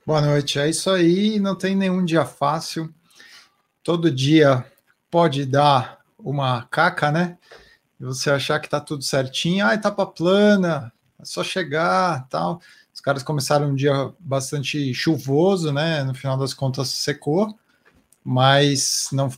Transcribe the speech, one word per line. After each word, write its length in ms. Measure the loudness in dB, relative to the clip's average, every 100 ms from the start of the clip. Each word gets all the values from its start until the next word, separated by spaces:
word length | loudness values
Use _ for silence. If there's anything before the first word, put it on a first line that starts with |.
| -2
Boa 140 | 0
noite, 360 | 2 0 0 -2
é 100 | -2
isso 180 | -2 0
aí, 520 | 2 4 2 2 0
não 160 | -2 -2
tem 180 | -2
nenhum 300 | 0 0 0
dia 200 | 2 2
fácil, 720 | 0 -2 -2 -2 -6 -8 -10 -12 _ _ -20 -20 _ _ _ _
todo 260 | -4 0 0
dia 560 | 2 4 6 6 4 -2 _ _ _ _
pode 340 | 2 2 0
dar 540 | 0 4 4 4 0 -10 _ _
uma 460 | -6 -2 -2 -2 -2
caca, 400 | 0 0 2 0
né? 260 | 0 -2 -6 _ -20 _ _ _ -14
E 40 |
você 260 | -10 -6 -2
achar 300 | -2 0 -4
que 80 | -4
tá 100 | -6
tudo 220 | -6 -8
certinho, 640 | -4 -4 -2 -4 -2 0 0
ah, 80 |
etapa 320 | 0 -2 -2 -6
plana, 840 | -2 2 4 6 4 2 -2 -6 -16 _ _
é 40 |
só 180 | -10 -8
chegar, 840 | -6 -6 -4 -2 0 2 0 -2 -6
tal. 320 | -4 -4 -6 -12 -20 _
Os 60 | -6
caras 240 | -4 -4
começaram 460 | -4 -4 0 0 0
um 40 |
dia 380 | 0 2 0 -2 -8
bastante 760 | -6 -4 -4 -6 -6 -4 -4
chuvoso, 760 | -2 -2 -2 0 2 2 2 0
né? 320 | -2 -2 -2
No 100 | -4
final 220 | -4 -4 -2
das 160 | -4
contas 340 | -4 -4 -2 -4
secou, 680 | -4 -4 -4 -2 0 -2 -6 _ _ _ _ _ _
mas 840 | -4 2 4 6 4 2 -2 -4 -4
não, 180 | -2 -4